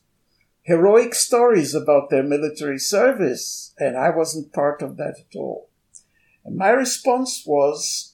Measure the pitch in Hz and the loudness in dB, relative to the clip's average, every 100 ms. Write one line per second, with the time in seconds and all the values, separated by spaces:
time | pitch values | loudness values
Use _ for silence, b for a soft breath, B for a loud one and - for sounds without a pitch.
0 | _ _ _ _ _ _ - 170 196 220 | _ _ _ _ _ _ -2 2 6 6
1 | 240 - - 240 240 202 135 147 151 143 | 4 -2 0 2 4 4 2 -2 4 2
2 | - 139 143 147 151 151 147 135 - 196 | 4 0 0 -2 -2 -6 -8 -6 -2 2
3 | 254 233 147 117 - - - - 139 123 | 2 2 -2 -2 -8 -14 -16 -6 -4 0
4 | 160 160 160 156 143 - 143 147 147 - | 0 0 -4 -6 -8 -2 -2 -2 -10 -8
5 | 147 - _ - - - - _ _ b | -10 -12 _ -12 -10 -12 -16 _ _ b
6 | b b b b - 170 196 254 247 - | b b b b -14 -2 2 2 0 -2
7 | 269 247 262 - - 143 143 156 - - | 0 0 -2 -8 -2 2 2 0 -6 -8
8 | - | -12